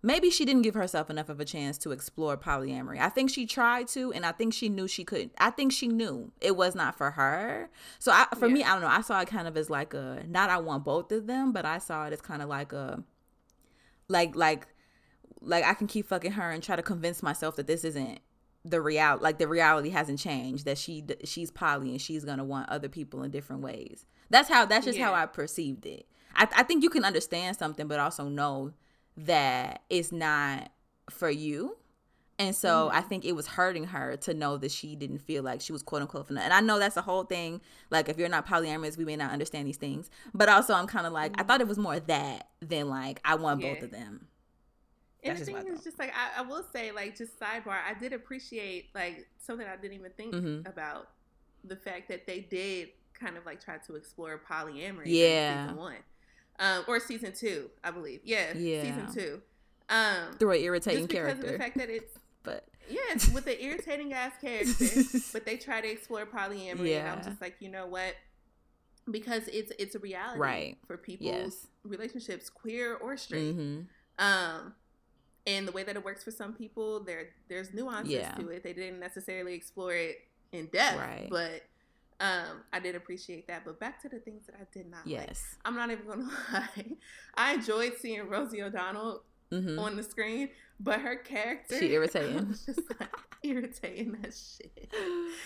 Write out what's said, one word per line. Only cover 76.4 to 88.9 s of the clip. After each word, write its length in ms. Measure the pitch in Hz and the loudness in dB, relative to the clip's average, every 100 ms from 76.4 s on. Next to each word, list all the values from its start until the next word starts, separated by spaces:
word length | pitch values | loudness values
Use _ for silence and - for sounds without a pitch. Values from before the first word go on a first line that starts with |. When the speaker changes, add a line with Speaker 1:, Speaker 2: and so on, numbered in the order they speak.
| 202 | -12
Speaker 2:
people, 500 | 226 220 - 220 214 | -12 -14 -8 -6 -6
there, 260 | 196 165 165 _ _ | -8 -10 -12 _ _
there's 240 | 180 190 | -10 -10
nuances 400 | 196 254 220 220 | -8 -6 -6 -2
Speaker 1:
Yeah. 180 | 131 98 - | -2 -2 -8
Speaker 2:
to 140 | 170 | -8
it. 140 | 175 | -10
They 100 | 180 | -10
didn't 260 | 175 190 185 | -10 -10 -10
necessarily 540 | 180 196 190 185 180 175 | -12 -12 -8 -8 -6 -8
explore 380 | - - 180 | -12 -8 -4
it 240 | 175 165 151 _ _ _ | -2 -2 -6 _ _ _
in 160 | 170 160 | -12 -4
depth, 300 | 247 277 170 | 2 2 2
Speaker 1:
Right. 280 | - - - | -6 -8 -6
Speaker 2:
but, 340 | 170 170 160 - _ _ _ _ _ | -4 -4 -8 -16 _ _ _ _ _
um, 440 | 196 180 165 160 - | -2 0 -4 -12 -8
I 80 | 180 | -6
did 160 | 180 175 | -6 -8
appreciate 520 | 175 180 - 175 - | -10 -14 -12 -14 -12
that. 180 | 170 165 | -12 -12
But 140 | 160 | -10
back 220 | 226 277 | -10 -10
to 60 | 285 | -14
the 100 | 240 | -14
things 260 | 233 214 208 | -16 -20 -20
that 100 | 196 | -20
I 100 | 190 | -18
did 180 | 196 175 | -18 -16
not 160 | 170 160 | -14 -10
like. 200 | 139 - | -10 -10
Speaker 1:
Yes. 280 | - - - - | -12 -12 -8 -6
Speaker 2:
I'm 100 | 240 | -4
not 140 | 240 | -4
even 140 | 226 214 | -6 -8
gonna 180 | 214 | -10
<laughs> 300 | 262 285 - | -8 -8 -4
lie. 440 | 220 226 - 214 302 - - - - | -4 -4 -10 -12 -12 -16 -20 -12 -2
I 180 | 247 285 | 0 0
enjoyed 380 | 220 214 240 240 | 0 0 0 -4
seeing 280 | 233 214 202 | -8 -8 -4
Rosie 320 | 196 262 220 | -4 -4 -6
O'Donnell 640 | 202 202 180 | -6 -4 -6